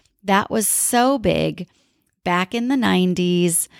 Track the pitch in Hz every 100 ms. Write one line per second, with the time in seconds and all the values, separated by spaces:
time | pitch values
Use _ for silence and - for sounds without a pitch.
0 | _ _ 196 196 - 220 208 - - 240
1 | 254 277 208 160 160 151 175 _ _ _
2 | _ _ - 175 185 233 240 269 214 185
3 | 185 180 180 175 175 170 - -